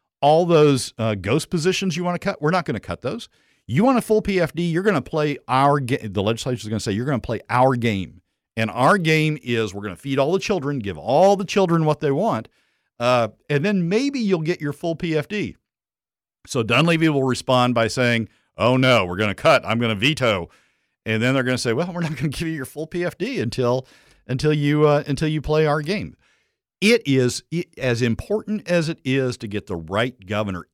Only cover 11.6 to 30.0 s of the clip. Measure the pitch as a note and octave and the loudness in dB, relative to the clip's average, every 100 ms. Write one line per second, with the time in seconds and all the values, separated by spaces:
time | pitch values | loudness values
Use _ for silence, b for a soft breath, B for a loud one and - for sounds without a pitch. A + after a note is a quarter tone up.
11.6 | F#3 E3 D#3 D3+ D3+ C#3 A3 A#2+ - _ | 2 2 2 0 0 0 0 -2 -6 _
12.6 | _ _ _ - A#2+ B2 A2+ - - D3 | _ _ _ -2 2 2 2 -4 -4 -2
13.6 | F#3+ G3 E3+ G#3+ C#4 C#4 G#3 F3 D#3 F3 | 0 0 0 0 0 -2 0 0 -2 -4
14.6 | C#3+ - F3 D#3+ E3+ D#3 - G#3 A#2+ - | -6 -6 -6 -6 -4 -4 -4 -6 -6 -10
15.6 | _ _ _ _ _ _ _ _ - C3+ | _ _ _ _ _ _ _ _ -6 -4
16.6 | A2 A#2+ E3 E3 D#3+ C#3+ C3 A#2+ - B2+ | 0 2 2 2 2 2 0 0 2 2
17.6 | B2 A#2 A2+ - A#2+ A#2 G#2+ _ _ - | 4 2 0 2 0 0 -2 _ _ 0
18.6 | A2+ B2+ C3 A#2 F2+ F2+ G#2+ F#2+ D#3 C3 | 2 4 4 4 2 -2 -2 0 4 4
19.6 | F#2 A2+ A#2 G#2 C3+ D3+ B2 G2 E2 b | 2 -2 -2 0 -2 0 0 0 -4 b
20.6 | b b b b A2+ A2 A#2+ C3+ B2+ B2 | b b b b -4 -2 0 0 0 -2
21.6 | A#2+ A#2 F3 F3 D#3+ D#3 D#3+ C3+ D#3+ D#3+ | -2 -2 -4 -4 -6 -4 -6 -4 -6 -6
22.6 | B2+ - D#3+ F3 F3 - A3 A#3 B2 - | -8 -10 -8 -6 -6 -6 -6 -4 -4 -2
23.6 | A#2+ B2+ b b b b - B2+ D3+ D3+ | 0 0 b b b b -8 -2 0 2
24.6 | D3 D3+ D3+ D3 - C3+ D#3 D#3 C#3+ D#3 | 2 4 4 2 0 -2 -2 -2 0 0
25.6 | D#3 D#3 D3+ G3+ D#2+ - _ _ _ _ | 2 0 -4 -6 -8 -14 _ _ _ _
26.6 | _ - G3+ A#3 C#3+ C3 B2 - - E3 | _ -2 2 2 4 2 2 -2 -6 -6
27.6 | - - C3 A#2 A#2+ A2+ - G#3+ - G#3+ | -6 -4 -2 0 0 -2 -4 -4 -4 -6
28.6 | - F3 D#3+ E3 B2+ C3+ B2+ A#2+ A2+ G#2 | 0 0 0 -4 -2 0 -2 -4 -8 -8
29.6 | - F2 D#2+ G2+ | -6 -8 -4 -2